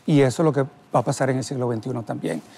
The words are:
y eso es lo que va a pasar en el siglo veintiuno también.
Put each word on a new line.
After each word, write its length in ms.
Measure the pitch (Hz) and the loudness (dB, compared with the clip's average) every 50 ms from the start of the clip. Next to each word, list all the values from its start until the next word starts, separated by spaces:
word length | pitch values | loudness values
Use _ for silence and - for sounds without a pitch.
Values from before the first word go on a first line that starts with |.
| _ - | _ 2
y 140 | 160 143 | 4 6
eso 200 | 139 131 123 - | 6 4 4 2
es 40 | 170 | 2
lo 60 | 156 | 2
que 120 | 135 139 135 | 2 0 -2
va 380 | - - - _ _ - 143 | -4 -6 -12 _ _ 0 0
a 0 | 117 | 0
pasar 260 | 147 135 - 139 131 | 0 -2 0 0 0
en 80 | 131 131 | 0 -2
el 60 | 120 | -4
siglo 240 | - 143 127 123 120 | -4 -4 -4 -2 -2
veintiuno 340 | 120 110 107 135 127 120 | -2 -4 -4 -6 -6 -6
también. 400 | 110 - 135 - 143 - - - - - - | -6 -8 -8 -6 -6 -6 -6 -6 -8 -12 -20